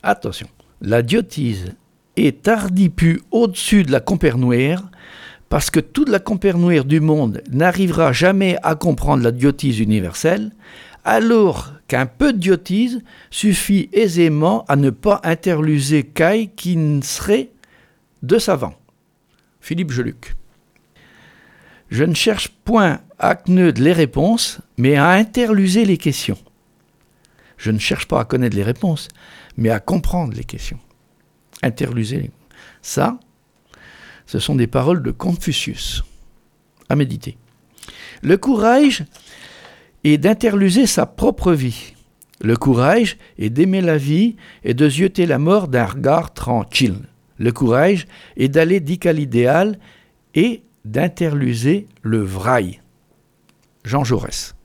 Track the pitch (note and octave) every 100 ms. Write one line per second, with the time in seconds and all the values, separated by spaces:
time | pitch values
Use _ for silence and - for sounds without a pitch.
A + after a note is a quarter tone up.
0 | - G2+ G#2+ - - _ _ _ - A#2
1 | A#2+ G#3 G3+ - B2+ G2 F2+ - _ _
2 | _ - D3 - G3+ A3 G3 F3+ F#3 -
3 | E3 E3 - A3+ A#3 F3+ - G#3 D#3 C3
4 | - F#3 D#3+ B2 B2 A#2+ C3+ F3+ G3 -
5 | - - - - _ D#3+ - E3 - -
6 | D4 G3+ - G3+ G3 F3 F3 E3 C3+ D#3+
7 | D#3 D#3 B2 G2+ - B2+ F3 F3 F#3 E3
8 | D#3+ A#2+ F3+ G3 F#3+ F3 D#3 D#3+ F3 C3
9 | D3 C#3 A#2 A#2+ C#3 C#3 C#3+ A2 G#2+ G#2+
10 | F2+ - D#3+ G3 G#3+ - - - - -
11 | - A3 A3+ A#3 G3 C#3 - C#3+ _ B2+
12 | C3 - C#4+ A3+ F3+ F3+ - F#3+ B3 A#3+
13 | - - - - G#3+ F3+ - G3 - G3+
14 | A3 E3+ E3 D3+ D#3+ A3 - C#3+ C#3 A2
15 | G#3+ G3+ E3+ E3 F#3+ D#3+ D#3 D3 C3+ D3+
16 | B2+ - D#3+ G#3+ G#3+ - F3 E3+ D3+ D3
17 | C3+ - - A3 C4+ _ _ _ _ _
18 | _ _ B2 G#3+ G#3+ E3 G#2 - _ _
19 | _ _ _ _ _ _ - E3 E3+ B2
20 | A#2 A2 - - - _ _ _ _ _
21 | _ _ _ _ _ _ _ _ _ G#2+
22 | D#3 D#3+ - G#3 - _ - A3+ F#3 -
23 | _ _ - E3+ - F#3 F3+ A2+ C#3 E3+
24 | C#3+ - E3+ A#3 - - - - B2+ C#3+
25 | D#3 F#3+ A3 - A#3 G#3 F#3+ G3 G#3+ E3+
26 | D3+ C3+ - G2 _ _ _ _ _ _
27 | _ _ _ _ _ _ A2 A2 - -
28 | - - A#2 B2+ B2 G2 G2+ B2+ F#3+ D3+
29 | - - - - - - A2+ A2 - F#3
30 | - F3+ D3 A#2 - - - B2 _ _
31 | _ _ _ _ _ - C3 A2+ C3+ A#2+
32 | G#2+ C#3 - _ _ - - _ - -
33 | C#3+ B3 _ _ _ _ _ - - -
34 | - - _ - - C#3+ A#2 C3 C3 F3
35 | A#2+ - F#3 F3 - D3 - - - -
36 | - - - _ _ _ _ _ _ C#3
37 | C3+ - - - _ _ _ _ - -
38 | - - C3 G3 C4+ A#3 A3 B3+ D4 A3+
39 | D3+ - - - - - - - _ _
40 | D3 D3 D#3+ A3 A3+ G3+ G3 F#3+ C4+ -
41 | - - G#3 - F3+ D#3+ B2+ A#2 - _
42 | _ _ _ _ G#2+ A#2+ C#3 A#2+ C3 G#3+
43 | A3 - - - G#2 B2 F3+ F#3+ F3 D#3
44 | C#3 D#3 A3+ A3 - - - B2 D3+ C3+
45 | F#3+ - F3 C3+ D#3 G#3 F3+ B2+ A2 C3
46 | B2+ D#3+ E3 - - A#2+ - - A#2 F#2+
47 | - _ _ - A2+ A#2 B2+ A#2+ E3+ G3
48 | - - - - C3 C#3+ D#3+ G3 C#3+ F3+
49 | E3+ D#3 C#3 A#2 A#2+ D#3 G3+ G3+ - _
50 | _ _ _ - A3 A3+ _ _ A2 A#2
51 | E3+ F3+ E3+ D3 B2+ A#2 B2+ G3 G#3 _
52 | A2 A2+ G2 F#2+ G#2 B2+ F#2 - _ _
53 | _ _ _ _ _ _ _ _ G#2+ C3
54 | B2+ A#2 - - - -